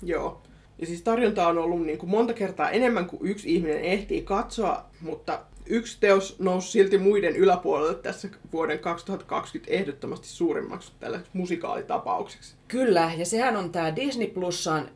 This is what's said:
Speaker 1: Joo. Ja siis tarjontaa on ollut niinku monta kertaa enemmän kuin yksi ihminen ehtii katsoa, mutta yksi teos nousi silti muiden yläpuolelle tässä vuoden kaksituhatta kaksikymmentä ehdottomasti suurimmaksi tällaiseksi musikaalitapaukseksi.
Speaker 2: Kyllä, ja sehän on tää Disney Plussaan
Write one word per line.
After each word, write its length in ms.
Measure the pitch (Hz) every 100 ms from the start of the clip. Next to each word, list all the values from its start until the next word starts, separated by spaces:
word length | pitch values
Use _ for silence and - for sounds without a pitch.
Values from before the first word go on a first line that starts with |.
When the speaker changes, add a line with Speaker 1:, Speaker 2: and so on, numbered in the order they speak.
Speaker 1:
Joo. 400 | - 160 117 - - - - -
Ja 80 | 165
siis 160 | 170
tarjontaa 460 | - 233 226 196 170
on 100 | 170
ollut 240 | 165 175 160
niinku 200 | 156 175
monta 260 | 208 240
kertaa 380 | 226 196 185 151
enemmän 360 | 220 247 240 180
kuin 160 | -
yksi 320 | 180 208 -
ihminen 260 | 170 165 151
ehtii 420 | 170 196 - -
katsoa, 640 | - 202 247 - 190 151 - -
mutta 400 | 160 156 - 156 - - -
yksi 280 | 233 226 -
teos 360 | 208 196 190 -
nousi 320 | 185 185 185
silti 280 | 220 190 190
muiden 380 | 190 208 175 147
yläpuolelle 580 | 190 175 - 151 156
tässä 340 | 170 - - 196 - -
vuoden 260 | 160 156 156
kaksituhatta 480 | 175 170 - 190 -
kaksikymmentä 480 | - - - -
ehdottomasti 540 | 175 190 - - - -
suurimmaksi 640 | - 170 - - 185 - -
tällaiseksi 300 | - 175 175
musikaalitapaukseksi. 1200 | 185 180 170 - - - - - 92 - - - - -
Speaker 2:
Kyllä, 420 | 240 254 175 165 165
ja 100 | 180
sehän 300 | 226 254 208
on 160 | 175
tää 240 | 175 160 160
Disney 300 | 277 240 208
Plussaan 640 | 190 180 170 180 156 143